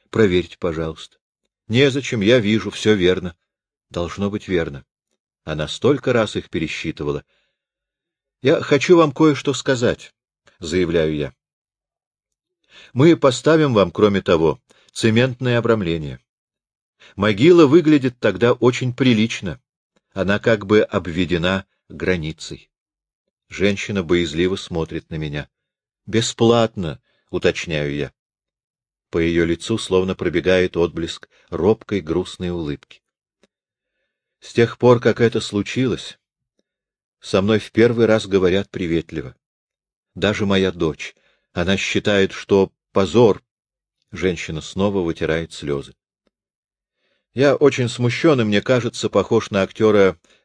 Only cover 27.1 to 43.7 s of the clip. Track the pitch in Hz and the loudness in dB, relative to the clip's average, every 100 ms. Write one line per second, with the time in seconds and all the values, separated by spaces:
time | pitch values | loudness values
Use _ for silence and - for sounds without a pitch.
27.1 | _ _ 92 90 - 90 78 73 71 67 | _ _ -2 -2 -2 -6 -6 -6 -6 -8
28.1 | _ _ _ _ _ _ _ _ _ _ | _ _ _ _ _ _ _ _ _ _
29.1 | 85 82 85 82 82 - 110 - 92 92 | -2 0 0 0 -2 -4 -6 0 0 0
30.1 | 90 90 82 87 92 90 85 85 82 82 | -4 -4 -2 0 2 0 -2 -2 -4 -8
31.1 | - - _ - 82 92 110 - 101 78 | -10 -18 _ -12 -2 0 0 -2 -6 -4
32.1 | 85 92 - 90 87 76 69 _ - _ | -4 -6 -8 -8 -6 -8 -10 _ -20 _
33.1 | _ _ _ _ _ _ _ _ _ _ | _ _ _ _ _ _ _ _ _ _
34.1 | _ _ _ - - 117 - 123 120 117 | _ _ _ -6 0 0 2 4 4 2
35.1 | 107 113 113 - 104 98 123 127 87 - | 0 0 0 -4 -6 -4 -4 -4 -4 -10
36.1 | - _ _ _ _ _ _ _ _ _ | -20 _ _ _ _ _ _ _ _ _
37.1 | _ - 98 101 107 - 110 117 117 110 | _ -2 0 2 0 0 2 2 4 2
38.1 | 110 98 95 90 95 101 92 85 82 - | 2 0 0 2 0 -4 -8 -4 -4 -4
39.1 | 78 64 - _ _ _ _ _ _ _ | -10 -12 -18 _ _ _ _ _ _ _
40.1 | 92 98 107 101 95 92 87 80 71 - | -4 -2 -2 0 0 0 -2 -4 -6 -14
41.1 | _ _ _ _ 92 87 101 - - 107 | _ _ _ _ -6 -2 -2 -2 -4 0
42.1 | 101 95 - - 98 95 _ _ - 95 | 0 0 -4 0 0 0 _ _ -2 0
43.1 | 110 113 - _ _ _ | 4 4 2 _ _ _